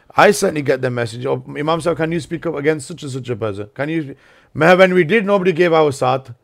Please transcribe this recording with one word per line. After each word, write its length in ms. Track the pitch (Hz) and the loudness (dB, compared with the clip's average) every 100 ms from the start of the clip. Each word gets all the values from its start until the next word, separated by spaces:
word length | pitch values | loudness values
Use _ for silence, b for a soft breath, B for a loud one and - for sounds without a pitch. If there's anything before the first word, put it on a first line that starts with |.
| b - | b 4
I 140 | 170 | 4
certainly 320 | 202 196 156 | 4 0 -2
get 180 | 139 131 | -2 -2
the 80 | 131 | -2
message, 360 | 120 117 117 131 | -4 -6 -6 -4
"Oh, 160 | 131 131 139 | -6 -6 -6
Imam 220 | 147 165 | -2 -2
Sahib, 160 | 156 160 | -2 -2
can 160 | 160 | -2
you 80 | 170 | -4
speak 260 | 143 165 170 | -6 -8 -6
up 100 | 147 | -2
against 320 | 143 156 131 | -2 -2 -6
such 140 | 156 | -14
and 80 | 147 | -10
such 160 | 131 120 | -10 -8
a 80 | 120 | -6
person? 320 | 110 98 104 | -6 -6 -12
Can 140 | - 143 | -8 -6
you?" 300 | 165 139 127 b b b | -4 -6 -12 b b b
Meher, 240 | 123 156 180 | 0 4 6
when 160 | 190 | 6
we 120 | 180 160 | 4 2
did, 200 | 220 202 | 2 2
nobody 280 | 202 185 | 0 0
gave 180 | 160 175 | 2 4
our 200 | 160 156 | 4 2
saath. 440 | 131 127 135 - - | 2 0 -2 -4 -18